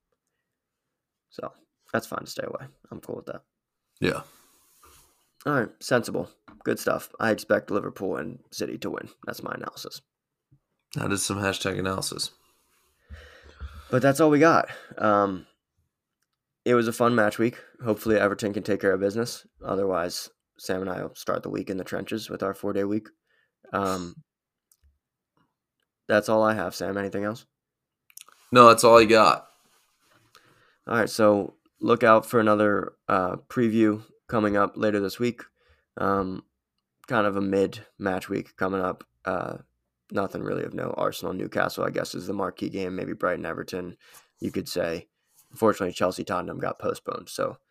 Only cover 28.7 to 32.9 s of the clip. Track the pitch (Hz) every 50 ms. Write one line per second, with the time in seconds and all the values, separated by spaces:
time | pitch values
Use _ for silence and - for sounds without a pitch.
28.7 | 113 113 - 113 117 117 113 104 113 113 104 76 - - - _ _ _ _ _
29.7 | _ _ _ _ _ _ _ _ _ _ _ _ _ - _ _ _ _ _ _
30.7 | _ _ - - 113 117 101 - - - 107 104 104 101 92 - _ _ _ _
31.7 | _ - - 117 117 104 120 113 110 110 - - - 117 107 110 107 104 107 104
32.7 | 101 95 - -